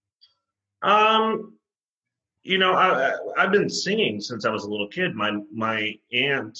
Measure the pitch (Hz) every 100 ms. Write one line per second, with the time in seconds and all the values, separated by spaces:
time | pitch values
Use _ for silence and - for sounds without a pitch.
0 | _ _ _ _ _ _ _ _ 190 208
1 | 220 220 220 214 - - _ _ _ _
2 | _ _ _ _ - 185 185 185 185 165
3 | 135 - - - 190 202 170 - 180 220
4 | 156 104 - 117 113 107 104 104 101 -
5 | 110 110 104 104 104 117 110 110 107 104
6 | _ 123 139 139 107 -